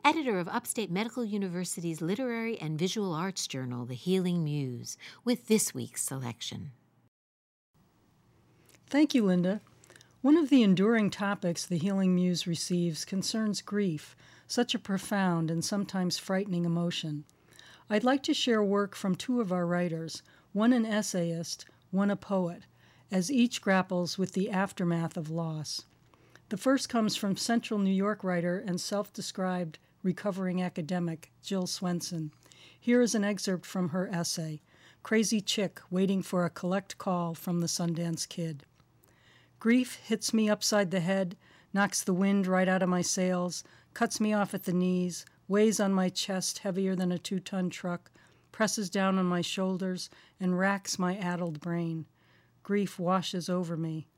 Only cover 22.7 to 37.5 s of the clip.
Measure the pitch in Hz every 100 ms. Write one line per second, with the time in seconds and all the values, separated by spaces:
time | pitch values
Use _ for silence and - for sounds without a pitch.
22.7 | _ - - _ 190 180 269 240 - -
23.7 | 190 185 180 175 - 185 190 202 190 196
24.7 | - 175 170 165 - 156 165 165 156 147
25.7 | - - _ _ - - - _ 196 262
26.7 | 269 - 240 214 - 202 185 - 233 -
27.7 | 214 196 190 202 208 185 175 175 180 202
28.7 | 175 - 202 208 - - - 185 180 165
29.7 | - _ _ 190 - 208 185 185 180 180
30.7 | 180 151 180 175 160 - _ - 190 180
31.7 | - 180 175 - 170 156 - - - -
32.7 | - - 247 233 220 202 196 - 180 -
33.7 | 190 180 185 180 175 170 - 160 151 _
34.7 | _ - _ - 226 208 220 - - 190
35.7 | - - 180 190 196 - 180 170 - 180
36.7 | 190 185 - - 180 170 160 -